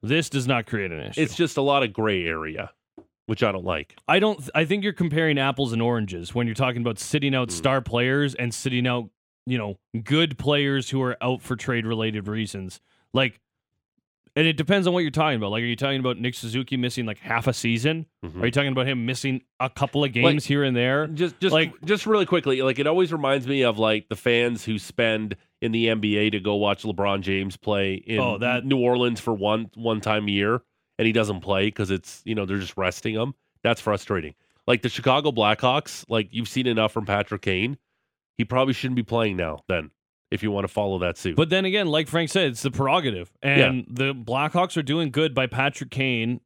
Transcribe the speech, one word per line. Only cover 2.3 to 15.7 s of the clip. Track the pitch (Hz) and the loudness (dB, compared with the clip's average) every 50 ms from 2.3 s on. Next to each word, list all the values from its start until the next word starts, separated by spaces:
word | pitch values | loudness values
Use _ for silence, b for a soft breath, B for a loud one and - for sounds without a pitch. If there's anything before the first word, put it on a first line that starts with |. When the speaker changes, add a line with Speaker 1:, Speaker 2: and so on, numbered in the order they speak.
| 82 80 78 78 78 76 - - _ _ _ _ _ - - _ _ _ _ - | -2 -4 -4 -6 -8 -8 -10 -10 _ _ _ _ _ -20 -20 _ _ _ _ -6
Speaker 2:
which | 110 - 123 | -2 0 2
I | 107 98 | 0 0
don't | 95 87 | -2 -2
like. | 92 87 78 71 _ - - _ - | -2 -2 -4 -4 _ -16 -12 _ 2
Speaker 1:
I | 151 190 | 4 4
don't | 196 214 208 - | 4 2 0 -2
th-, | 135 131 - | -8 -4 0
I | 151 165 | 0 0
think | 147 190 208 190 | 2 0 -2 -2
you're | 208 190 | -4 -2
comparing | - 175 165 143 160 165 156 147 139 | 0 -2 0 2 2 2 2 2 2
apples | 135 139 131 127 139 123 | 2 0 0 0 -2 0
and | 113 113 | 0 0
oranges | 113 120 120 117 107 98 92 85 85 87 - | 2 2 2 0 0 -2 -6 -10 -10 -4 -2
when | 120 120 117 | -2 -2 0
you're | 110 | 0
talking | - 135 127 123 120 | 0 0 0 0 -2
about | 117 120 110 - | -2 -2 -4 -4
sitting | - - - 151 139 139 135 | -6 -2 -2 0 0 2 0
out | 131 127 113 | 0 0 -2
Speaker 2:
Mm. | 92 | -4
Speaker 1:
star | 82 80 139 131 135 | -2 0 2 2 2
players | 120 - 117 120 120 127 131 143 147 143 131 | -2 0 0 0 2 2 2 2 0 -2 -2
and | - 123 120 110 | -4 -4 -4 -4
sitting | - - 131 123 123 123 127 | -4 -4 -2 0 0 2 2
out, | 123 123 117 101 _ _ _ _ _ _ _ | 0 -2 -4 -8 _ _ _ _ _ _ _
you | 127 127 123 | -4 -2 -2
know, | 107 104 98 _ _ _ - 117 110 | -2 -4 -8 _ _ _ -8 -8 -2
good | - 135 156 170 165 135 - | 2 2 2 2 2 -2 -4
players | - 135 147 143 143 139 139 135 127 - | 0 2 2 2 2 2 0 -2 -2 -2
who | 135 135 131 | -2 -2 0
are | 127 120 - | -2 -2 -2
out | - 123 127 123 | -2 -2 -2 -2
for | - - 131 | -2 -6 -6
trade-related | 110 - - 127 117 113 110 117 110 110 110 107 107 98 101 | -4 -2 -2 -2 -2 0 -2 -2 -2 -2 -2 -2 -4 -4 -4
reasons. | 107 110 110 101 - 98 95 92 - - _ _ _ _ _ _ - | -4 -4 -4 -4 -6 -10 -10 -10 -12 -16 _ _ _ _ _ _ 0
Like, | 127 135 123 104 _ _ _ _ _ _ _ _ _ _ _ _ _ _ _ _ _ _ _ _ | 0 0 0 -2 _ _ _ _ _ _ _ _ _ _ _ _ _ _ _ _ _ _ _ _
and | - 160 165 | 2 2 2
it | 160 139 | 2 0
depends | 156 165 196 202 185 185 | 0 2 2 2 4 2
on | 180 | 2
what | 180 | 2
you're | 170 151 | 0 0
talking | 127 156 160 147 139 113 | 0 2 2 2 2 0
about. | 107 98 | 0 0
Like, | 104 113 | -2 -2
are | 117 | -2
you | 120 | -2